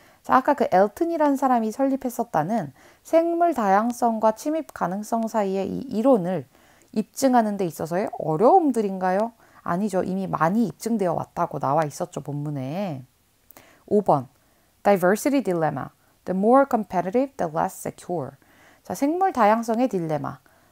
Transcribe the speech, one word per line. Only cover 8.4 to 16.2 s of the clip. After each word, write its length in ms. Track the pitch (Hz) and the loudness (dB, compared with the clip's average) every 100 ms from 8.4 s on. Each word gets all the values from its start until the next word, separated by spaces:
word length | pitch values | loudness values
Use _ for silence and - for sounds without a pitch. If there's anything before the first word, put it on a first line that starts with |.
| 226 381 311 233 208 190 185 190 226 - _ - | 6 6 4 0 -2 -2 -2 0 -2 -6 _ -14
아니죠. 400 | - 175 208 185 | -6 -2 -2 -2
이미 240 | - 190 185 | -2 -4 -4
많이 400 | 143 156 214 214 | 0 0 2 -2
입증되어 460 | - 220 226 185 | -4 -4 -2 0
왔다고 460 | 151 131 - 170 147 | -2 -6 -6 -6 -2
나와 260 | 131 147 156 | 0 0 -2
있었죠, 340 | - 175 - | -6 -8 -8
본문에. 840 | 143 147 147 147 131 170 202 135 127 _ _ _ _ - - _ - | -8 -8 -6 -8 -8 -6 -8 -10 -14 _ _ _ _ -20 -20 _ -2
오 160 | 208 | 0
번. 260 | 196 147 - _ _ _ _ _ | 2 0 0 _ _ _ _ _
Diversity 600 | - 202 180 208 294 277 | 2 4 4 2 2 0
dilemma. 480 | 196 175 156 139 131 _ _ _ | 0 0 -2 -4 -10 _ _ _